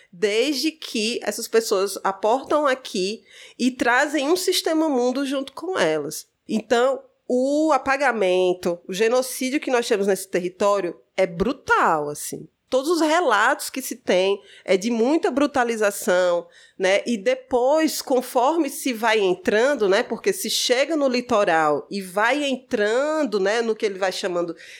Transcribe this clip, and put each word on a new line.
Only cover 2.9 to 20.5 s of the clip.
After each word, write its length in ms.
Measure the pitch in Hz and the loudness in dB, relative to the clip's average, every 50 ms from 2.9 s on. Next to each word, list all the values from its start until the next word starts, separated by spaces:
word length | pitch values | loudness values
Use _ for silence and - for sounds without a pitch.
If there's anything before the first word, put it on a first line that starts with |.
| - 202 180 196 220 226 _ _ - - - - - - | -6 -4 -4 -4 -4 -8 _ _ -20 -20 -20 -18 -8 -2
e 120 | 226 254 | -2 -2
trazem 580 | 254 - 285 233 240 254 392 302 277 311 269 285 | 0 0 0 2 2 2 2 2 0 -2 0 0
um 80 | 359 | 0
sistema 500 | 370 - 381 359 - - 370 320 311 320 | 0 0 0 -2 0 0 0 0 0 0
mundo 380 | 320 277 240 240 247 247 269 285 | 0 0 0 0 0 0 -2 -4
junto 300 | 262 277 269 269 - - | -2 -4 -4 -6 -6 -12
com 240 | - 320 349 370 - | -12 -8 -6 -2 0
elas. 480 | 185 160 156 156 143 156 - - - _ _ _ _ | 0 0 0 -2 -4 -6 -10 -12 -14 _ _ _ _
Então, 560 | - 220 214 - - 254 233 247 269 269 262 - _ _ _ _ | -6 -6 -4 -2 0 0 2 2 2 0 -2 -6 _ _ _ _
o 460 | - 247 247 254 277 285 302 311 311 302 | -2 0 0 2 2 2 2 2 2 2
apagamento, 1040 | 294 302 277 269 277 285 262 233 220 190 180 180 185 185 180 180 180 - 180 170 175 _ | 0 2 0 -2 0 2 0 2 2 2 2 4 4 2 2 0 0 -2 -4 -4 -4 _
o 60 | - 190 | -10 -2
genocídio 680 | 180 226 226 247 254 254 254 - - 262 254 254 302 | 0 0 2 2 0 0 -2 -6 -6 -4 -2 -2 -2
que 100 | - 302 | -2 0
nós 180 | 262 233 233 - | -2 0 0 0
temos 180 | 240 190 196 | 0 0 2
nesse 220 | 202 190 185 - - | 0 0 -2 -2 -4
território 680 | - 175 180 175 - - 208 202 202 202 185 175 165 - _ _ - | -4 -4 -4 -4 -4 0 0 0 0 0 -2 -6 -8 -10 _ _ -2
é 100 | - 190 | -2 -2
brutal, 840 | 180 170 170 190 226 294 - - - 466 427 311 208 165 151 147 147 | 0 0 -2 -2 -2 -2 -6 -2 0 2 2 4 2 2 0 -2 -4
assim, 360 | 147 - - - - - - - _ _ _ - | -8 -10 -10 -10 -10 -12 -14 -16 _ _ _ -2
todos 180 | - 254 277 311 | -2 -2 0 0
os 120 | 359 320 | 0 2
relatos 680 | 330 302 311 349 359 269 214 196 220 254 285 - - - | 2 2 2 2 2 2 2 2 2 2 2 0 -4 -10
que 140 | - 262 254 | -8 -8 -8
se 140 | - 254 | -10 -12
tem 440 | - - - 208 180 185 196 202 196 - - - - - | -10 -2 0 2 2 4 2 0 -2 -4 -18 -20 -12 -2
é 120 | - 190 | 0 0
de 140 | 190 185 233 | 2 2 0
muita 400 | 240 226 226 262 311 330 - 349 | 0 2 2 2 2 2 2 0
brutalização, 1160 | 254 262 294 285 - 269 240 240 233 214 214 202 202 - - 220 180 180 185 180 175 170 170 - _ - - - _ - | 0 2 0 0 2 0 0 0 0 0 0 -2 -2 -2 -2 0 2 2 2 2 2 0 -2 -6 _ -20 -20 -20 _ -2
né? 240 | 190 185 196 202 - | 0 2 2 2 0
E 140 | - 240 208 | -2 -4 -2
depois, 840 | 190 247 262 254 - - 262 240 247 262 294 320 320 285 - - | 0 -2 -2 -2 -4 -2 -2 0 2 4 2 2 2 0 -2 -4
conforme 680 | - - 269 247 247 - - 254 233 277 320 339 302 269 | -4 0 0 0 0 0 0 0 2 2 2 2 -2 -2
se 220 | 269 - - 277 240 | -4 -6 -6 -6 -4
vai 260 | 208 233 226 220 220 | -2 0 2 2 2
entrando, 680 | 196 185 180 180 - - 202 214 233 277 294 233 220 185 | 2 2 0 0 0 0 2 2 2 2 2 2 2 2
né? 140 | 185 214 254 | 2 2 0
Porque 300 | - 233 - - 202 190 | -2 -6 -4 -2 -2 -2
se 160 | - - | -2 -4
chega 480 | 220 | -4